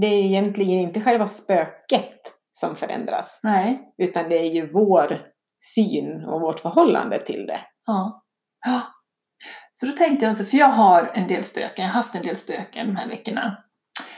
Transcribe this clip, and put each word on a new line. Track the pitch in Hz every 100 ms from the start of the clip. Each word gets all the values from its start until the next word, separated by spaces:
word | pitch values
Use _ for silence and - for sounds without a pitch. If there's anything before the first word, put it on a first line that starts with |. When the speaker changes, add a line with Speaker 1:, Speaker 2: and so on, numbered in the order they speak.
Speaker 1:
det | 208
är | 202
egentligen | 196 190 202 202 190 185
inte | 180 220
själva | 220 233 208
spöket | - - 180 160 - - 214 - - - - _
som | _ 170 -
förändras. | - - 156 - - -
Speaker 2:
Nej. | 220 196 202 269 - -
Speaker 1:
Utan | 185 175 165
det | 165
är | 165
ju | 165 156
vår | 175 208 190 147 165 - _ _ _ - -
syn | 196 147 143 160 156
och | 160
vårt | 160 156
förhållande | 175 185 320 170 113 101 -
till | 104 101
det. | 76 - _ -
Speaker 2:
Ja. | 202 196 - _ _ _ _ 240
Ja. | 247 - - _ _ _ _ - - - _
Så | 262
då |
tänkte | 294 330 277 220
jag | 214
så, | 196
för | 269
jag | 269
har | 226 202 175 165
en | - 180
del | -
spöken, | 202 - - - 185
jag |
har | 220
haft | - 180
en |
del | - -
spöken | - - 196 147 208
de | 190
här | -
veckorna. | - - - - 196 _ _ _ - -